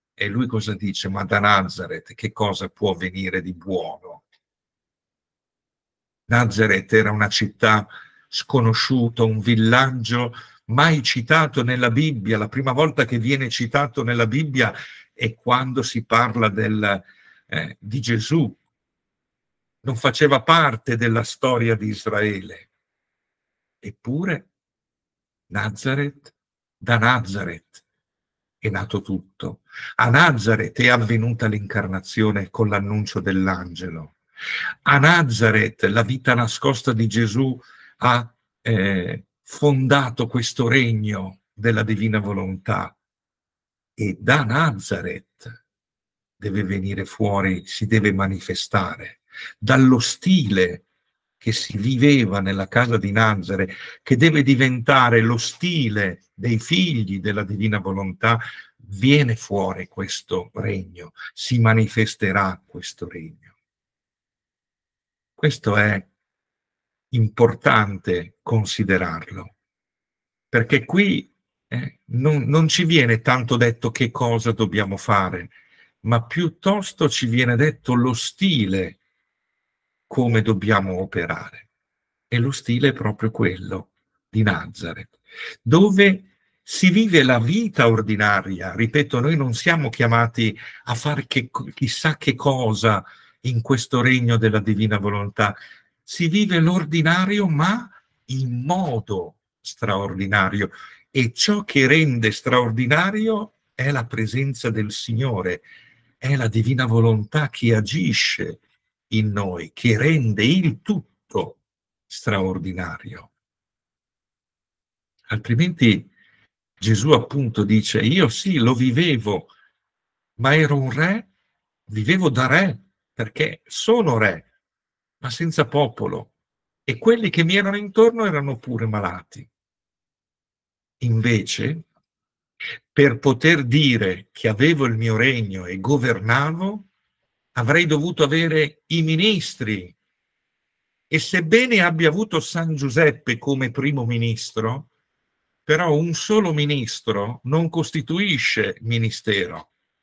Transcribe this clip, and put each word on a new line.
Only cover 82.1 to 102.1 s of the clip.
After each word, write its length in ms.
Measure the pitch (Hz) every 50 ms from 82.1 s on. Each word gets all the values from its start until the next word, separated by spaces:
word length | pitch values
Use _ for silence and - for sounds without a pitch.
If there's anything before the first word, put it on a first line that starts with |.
| _ _ _ -
E 100 | 123 117
lo 140 | 120 139
stile 380 | 135 - - - 120 127 143 135
è 40 | 135
proprio 380 | - - 107 104 - 113 110
quello 600 | - - 98 90 87 90 95 - 98 92 - _ _ _ _ _ _ _ _ _
di 120 | - 110
Nazareth, 800 | 107 104 90 80 82 - - - 92 82 80 - - _ _ _ _ _ - - - - - _
dove 760 | - 113 143 175 196 214 196 190 202 196 190 190 - _ _ _ _ _ _ _
si 280 | _ - - - 185 185
vive 340 | 180 214 226 208 175 151 131
la 160 | 127 127 117
vita 480 | 113 120 180 226 233 208 - - 123 117
ordinaria. 840 | 113 110 104 98 107 101 104 104 104 95 90 95 95 87 92 95 87
Ripeto, 460 | 107 113 113 - 147 147 147 - 123
noi 160 | 123 147 165
non 180 | 147 135 127 117
siamo 360 | - - 180 165 160 143 117
chiamati 680 | 113 - 123 113 117 117 117 113 - - 113 107 101 - - - - - -
a 100 | - 117
fare 300 | 113 - 147 147 143 127 -
che 220 | - 131 120 123
co-, 160 | - - -
chissà 520 | - - - 135 110 - - - 160 147 -
che 180 | - 143 127
cosa 680 | - - 143 131 127 123 113 110 95 113 113 104 95 - - - _ _ _ _ _
in 200 | - 127 123 117
questo 400 | 113 - 135 123 - - - 123
regno 360 | 120 131 127 127 120 117 117 110
della 220 | 113 110 104 107
divina 380 | 95 113 107 101 110 107 107 101
volontà. 580 | 98 104 101 101 101 101 - - 107 101 101 - - - - - _ _ _ _
Si 260 | _ - - - 170 160
vive 320 | 160 208 214 202 180 165
l'ordinario, 880 | 160 175 180 185 160 147 160 170 151 160 170 180 185 190 208 208 202 180
ma 420 | 151 143 160 185 214 240 240 - _ - _ _ _ _ _
in 380 | - 131 131 135 123 120 120 123
modo 760 | 147 175 190 180 147 123 110 - - 101 92 85 - _ _ _ _ _ _
straordinario. 1120 | _ - - - 117 101 98 98 101 95 92 92 98 95 104 101 95 92 98 101 98 92 - - - - - _ _ _
E 200 | - 135 123 117 -
ciò 300 | - - - 208 208 208
che 240 | - - 143 131 131
rende 440 | 147 160 160 143